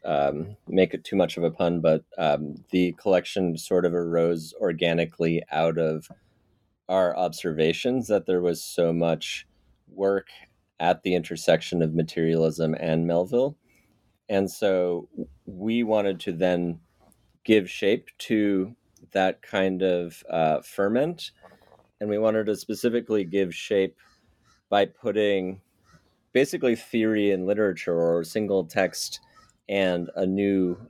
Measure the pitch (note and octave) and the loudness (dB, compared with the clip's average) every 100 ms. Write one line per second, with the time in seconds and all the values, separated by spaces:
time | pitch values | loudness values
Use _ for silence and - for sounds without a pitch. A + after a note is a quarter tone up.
0 | - D2 C#2+ D2 F2+ G#2+ - F2+ F#2 D#2+ | -2 0 0 -2 -8 -12 -2 2 2 0
1 | - G2 F2 - E2+ E2 F2 F2 D#2+ D#2 | -4 0 0 0 -2 0 0 2 2 2
2 | - - D#2 D2 D2+ - - F#2 F2+ E2 | -2 -4 0 0 -4 -12 -4 0 0 -2
3 | G2+ F2+ - G2+ F2+ D#2+ - F#2 F2 F2 | 0 0 0 -2 -2 -2 -2 0 2 0
4 | E2+ E2+ E2 E2 D#2+ - F#2+ E2 E2+ E2+ | 0 0 2 0 -6 -4 -4 0 0 2
5 | E2 - E2 E2 - D2+ E2 D#2+ D#2+ D#2 | -2 -2 0 0 -2 -2 0 0 -2 -4
6 | - - _ _ _ _ _ _ - F#2+ | -10 -20 _ _ _ _ _ _ -2 2
7 | F2+ - F2+ D#2+ F2 D#2 D#2+ E2 B2+ B2+ | 2 0 -2 -2 -4 2 2 2 -2 -2
8 | A2 G2+ - F2+ F2 E2 - - E2+ E2+ | 0 0 2 0 0 -2 -6 0 0 2
9 | E2+ D#2+ - - - _ _ _ _ F#2+ | 0 -2 -4 -12 -14 _ _ _ _ -4
10 | G2 G2 - - - _ _ - E2 F2+ | 0 0 -4 -20 -20 _ _ -4 0 0
11 | F#2 F2+ D#2+ E2 - E2 - F2 D#2+ E2 | 0 -2 -2 -4 2 2 2 -2 0 0
12 | D#2+ E2+ E2 E2 D#2+ D#2+ D#2+ - E2 D#2+ | -2 0 0 2 0 0 -2 -2 0 0
13 | E2+ E2+ F#2 A#2+ C#3 - _ _ _ _ | 2 0 0 0 0 -4 _ _ _ _
14 | _ _ - G2 F#2+ - G#2 F#2 F2+ F2 | _ _ -4 -2 -2 0 0 2 0 -2
15 | - - D#2+ - - F#2 G#2+ A#2 A2 G#2+ | -6 -12 -14 -14 -16 -8 -2 0 2 2
16 | G2 F#2 - E2 F#2 F2 F2 E2 _ _ | 0 -2 -6 0 2 2 -2 -6 _ _
17 | _ _ _ _ - G#2+ F2+ - G2 B2 | _ _ _ _ 2 4 2 -2 0 0
18 | - - - A2 G#2 G2 F#2+ A#2+ _ _ | -4 -12 -2 0 2 0 -2 -8 _ _
19 | - G2 F#2+ - - G2+ F#2+ F#2 F#2+ F2+ | -6 0 0 -2 -4 0 0 0 0 0
20 | E2+ - - E2 D#2 C#2+ - - G2 A#2+ | -4 -10 -6 0 2 0 -4 -2 0 0
21 | D#3 F3 - _ - - _ _ _ - | -2 -4 -14 _ -20 -20 _ _ _ -10
22 | G#2+ G#2 A2 A2 G#2+ G2+ - G#2 B2 A#2 | -4 0 2 0 0 -4 -4 -2 0 0
23 | - G#2+ F2 G2 F#2 E2 - G2+ F#2+ - | 0 -2 0 0 0 -4 -2 0 0 -4
24 | _ _ _ _ _ _ - G2+ G2 - | _ _ _ _ _ _ 0 2 2 -2
25 | A#2 G#2 G#2 G2 F#2 F#2+ _ _ _ - | -4 2 2 2 -2 -8 _ _ _ -20
26 | _ _ _ B2+ C#3 F3 B2+ A#2 - A2+ | _ _ _ 0 2 0 0 0 -2 -2
27 | A2 G#2+ G2+ F#2+ F#2 G#2 G2+ E2+ - E2+ | 0 2 2 2 0 0 0 -2 -2 0
28 | E2+ E2+ E2 A2 G#2 G2 E2 G2 F#2 - | 2 0 -2 -4 0 0 0 0 0 -2
29 | - - _ _ _ _ - G2 F#2 F2 | -10 -12 _ _ _ _ -4 0 2 0
30 | E2+ F2 F#2+ G2 G2+ F#2+ F2+ F#2 | -4 -2 -2 0 2 2 0 -2